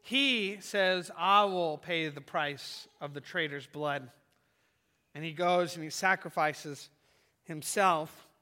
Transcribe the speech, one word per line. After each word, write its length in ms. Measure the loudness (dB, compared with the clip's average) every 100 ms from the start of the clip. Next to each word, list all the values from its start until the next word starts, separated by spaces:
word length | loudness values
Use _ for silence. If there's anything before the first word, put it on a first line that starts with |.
He 560 | -2 0 2 2 -2 -6
says, 500 | -4 2 2 2 -2 -2
"I 280 | 4 6
will 340 | 6 2 0 -2
pay 300 | -2 -2 -2
the 120 | -6
price 680 | -6 -2 -2 -4 -12 -14 -16 _
of 140 | -12
the 60 | -10
traitor's 460 | -6 -4 -4 -4 -10
blood." 440 | -6 -4 -4 -6 _ _ _ _ _ _ _ _ _ _
And 100 | -10
he 80 | -8
goes 420 | 0 4 4 2
and 100 | -2
he 60 | -8
sacrifices 1000 | 0 2 2 0 0 0 0 -10 -12 -16 _ _ _ _ _
himself. 840 | -12 -8 -2 4 4 4 -2 -12 -20 _